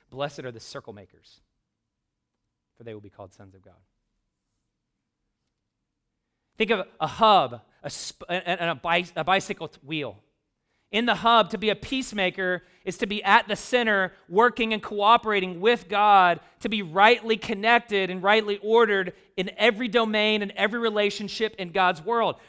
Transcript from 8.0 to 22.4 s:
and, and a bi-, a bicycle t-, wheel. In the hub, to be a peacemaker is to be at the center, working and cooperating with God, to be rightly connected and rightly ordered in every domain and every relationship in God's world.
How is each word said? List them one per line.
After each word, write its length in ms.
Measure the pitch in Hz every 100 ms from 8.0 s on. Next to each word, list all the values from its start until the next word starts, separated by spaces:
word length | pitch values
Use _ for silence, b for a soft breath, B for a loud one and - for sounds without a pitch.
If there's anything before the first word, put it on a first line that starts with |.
| - - -
and, 140 | 180
and 260 | 175 175 170
a 40 |
bi-, 320 | 143 170 175 180
a 80 | 165
bicycle 460 | 160 190 190 190 160
t-, 100 | _
wheel. 360 | 139 156 131 98 _ _ _ _ _ _ _
In 160 | 202 240
the 80 |
hub, 360 | 185 226 233 196
to 80 | 202
be 120 | 214
a 60 | 202
peacemaker 880 | - 262 254 208 180 180 185 180 b b
is 140 | - -
to 80 | 202
be 160 | 208
at 240 | 196 220 208
the 80 |
center, 580 | 202 - 247 226 196 185 b b
working 440 | 180 240 233 226
and 100 | 214
cooperating 800 | - 208 202 233 220 202 185 170
with 280 | 208 240 -
God, 520 | 202 208 196 180 170 b b
to 80 | 226
be 140 | 214
rightly 540 | 175 175 214 240 226 220
connected 720 | - 202 220 240 240 202 185
and 100 | 185
rightly 380 | 190 220 208 202
ordered 560 | 202 226 220 202 180 b b -
in 160 | 190 -
every 300 | 220 208 247
domain 560 | 233 220 214 214 214
and 80 | 202 190
every 240 | 202 233
relationship 760 | 233 208 208 202 202 - 214 -
in 140 | 180
God's 320 | 190 180 160
world. 380 | 160 233 202 -